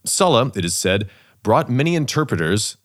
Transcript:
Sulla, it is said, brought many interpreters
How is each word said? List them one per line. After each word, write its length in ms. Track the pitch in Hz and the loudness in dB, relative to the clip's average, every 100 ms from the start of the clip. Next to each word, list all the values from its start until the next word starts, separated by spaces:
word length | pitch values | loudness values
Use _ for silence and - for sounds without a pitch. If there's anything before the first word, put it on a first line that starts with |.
Sulla, 480 | - - 185 120 131 | -6 0 4 4 2
it 120 | 95 87 | -2 -4
is 80 | |
said, 340 | - 92 101 101 - _ _ | -2 0 0 -2 -10 _ _
brought 280 | - 127 160 | 0 0 2
many 240 | 123 160 | 0 0
interpreters 840 | 170 143 - 156 110 80 104 - - | 0 -2 -2 -2 -2 0 -2 -2 -10